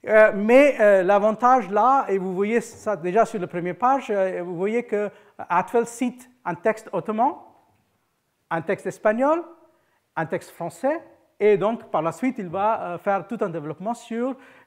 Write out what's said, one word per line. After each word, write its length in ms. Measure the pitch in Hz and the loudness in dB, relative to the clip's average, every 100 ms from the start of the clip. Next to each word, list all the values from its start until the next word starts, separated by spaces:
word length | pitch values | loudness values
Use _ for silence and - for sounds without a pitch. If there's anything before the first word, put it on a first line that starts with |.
| - | 4
Euh, 240 | 214 214 208 | 6 6 4
mais, 400 | 214 254 285 254 | 4 6 6 4
euh, 240 | 208 196 | 4 4
l'avantage 640 | 180 202 214 214 240 262 185 | 4 4 2 2 2 2 2
là, 360 | 208 233 269 202 | 2 4 2 0
et 100 | 196 | -4
vous 160 | 185 | -4
voyez 280 | 180 202 233 | -4 -2 -2
ça 340 | 220 - 214 196 | -4 -10 -8 -6
déjà 300 | 175 196 226 | -2 0 0
sur 160 | 214 | -2
la 60 | 170 | -8
première 300 | 180 175 175 | -6 -6 -2
page, 320 | 247 269 247 | 0 0 -2
euh, 340 | 202 190 180 | -2 -2 -4
vous 120 | 175 170 | -8 -6
voyez 280 | 196 233 | -4 -4
que 260 | 240 208 208 - _ - - | -4 -6 -6 -10 _ -18 -2
Atwell 380 | 175 180 233 233 | -2 0 -2 -2
cite 420 | - 247 - - _ - | -4 -6 -6 -20 _ -10
un 100 | 165 | -4
texte 320 | 220 220 - | -2 -4 -6
ottoman, 400 | 185 165 214 262 359 - _ _ _ _ _ _ _ _ _ _ | -8 -6 0 0 -2 -18 _ _ _ _ _ _ _ _ _ _
un 120 | 165 | -6
texte 240 | 165 180 190 | -4 -6 -6
espagnol, 580 | - 214 220 277 330 330 - _ _ _ _ _ - | -2 0 2 2 0 -4 -20 _ _ _ _ _ -8
un 100 | 160 | -6
texte 260 | 185 - | -6 -8
français, 520 | - 170 - 262 320 - _ _ _ | -12 -12 -4 -4 -4 -8 _ _ _
et 180 | 208 202 | 2 4
donc 340 | 196 233 - | 0 -4 -4
par 100 | 175 | -4
la 100 | 160 | -4
suite, 240 | 160 262 233 | -2 -4 -4
il 100 | 180 | -8
va, 340 | 175 208 220 | -4 -2 -2
euh, 160 | 180 175 | -6 -6
faire 300 | 202 196 - | -2 -4 -4
tout 100 | 233 | -6
un 80 | 208 | -6
développement 440 | 165 147 147 190 | -6 -10 -10 -8
sur 420 | 233 - 226 247 262 - - | -10 -8 -6 -6 -6 -16 -20